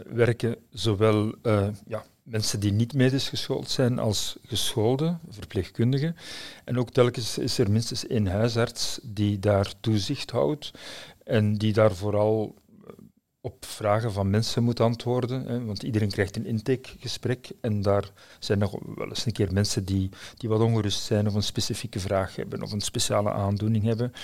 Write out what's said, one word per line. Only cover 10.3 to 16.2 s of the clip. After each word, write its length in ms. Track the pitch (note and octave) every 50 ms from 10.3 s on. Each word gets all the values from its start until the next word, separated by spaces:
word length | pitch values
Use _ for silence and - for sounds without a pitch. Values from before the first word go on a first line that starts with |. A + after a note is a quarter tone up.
houdt 400 | - A#2+ C3+ D3 D3+ D3 - - - - - - - - - - - _ _
en 300 | - - A2+ G#2+ G#2 G#2
die 180 | G#2 G#2+ A2 G#2
daar 220 | G#2+ G#2+ A2 G2
vooral, 600 | F2 G2 G#2 G#2 G#2 G#2 G#2+ A2 A2 G#2+ F#2+ - - _ _ A2 - -
eh, 60 | - - - - - _ _ _ _ _ _
op 240 | _ - - _ -
vragen 480 | - - - A2 G#2 G#2 A2 A2+ A#2+ G2
van 180 | G2 G2 G2
mensen 320 | G2 G#2+ A2+ - - - A#2+
moet 180 | A#2+ A#2 -
antwoorden, 680 | A#2 A#2 A#2+ A#2 - A#2+ B2 B2+ B2+ A#2 B2+ C3+ B2+
hè, 180 | - A#2+ A#2+ B2
want 180 | A2 G#2 F#2+ -
iedereen 280 | A2 A2 G#2+ A2 G2+
krijgt 260 | G2+ -